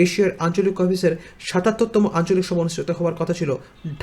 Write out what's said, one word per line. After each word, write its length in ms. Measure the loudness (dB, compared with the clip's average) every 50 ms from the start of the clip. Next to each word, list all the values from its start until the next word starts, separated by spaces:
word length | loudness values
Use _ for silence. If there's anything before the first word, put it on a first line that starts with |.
| 2
এশিয়ার 280 | 2 2 2 0 0 0 0 -2
আঞ্চলিক 300 | 0 0 2 0 0 2 0 0
অফিসের 300 | 0 2 2 2 0 0 0 -4 -14 -20 -16 -8 -4
সাতাত্তরতম 540 | -2 0 2 2 2 0 0 0 2 2 2 2 2 0
আঞ্চলিক 280 | 0 2 2 0 0 0
সভা 160 | 0 -2 -2
অনুষ্ঠিত 260 | -2 -2 -4 -4 -4 -4 -2
হওয়ার 200 | -2 -2 -2 -2
কথা 140 | -4 -4 -4 -2
ছিল 100 | -2 -2 -4 -4 -6 -12 -18 -14 -12 -12 -10 -10